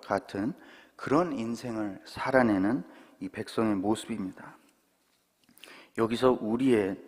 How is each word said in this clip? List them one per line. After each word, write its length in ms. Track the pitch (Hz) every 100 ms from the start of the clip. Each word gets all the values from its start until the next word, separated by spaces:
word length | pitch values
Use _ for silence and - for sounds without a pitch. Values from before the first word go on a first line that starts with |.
같은 480 | - 98 - 98 107 185 - - -
그런 380 | - - 139 180
인생을 680 | 135 113 117 123 110 107 92
살아내는 800 | - - 131 131 120 98 95 139 - - - -
이 100 | 92
백성의 460 | - 110 - 113
모습입니다. 800 | 101 98 110 - 110 95 - - - _ _ _ _ _ _ _ _ _ _ - - - -
여기서 400 | 113 113 127 123
우리의 640 | 110 117 131 117 95 95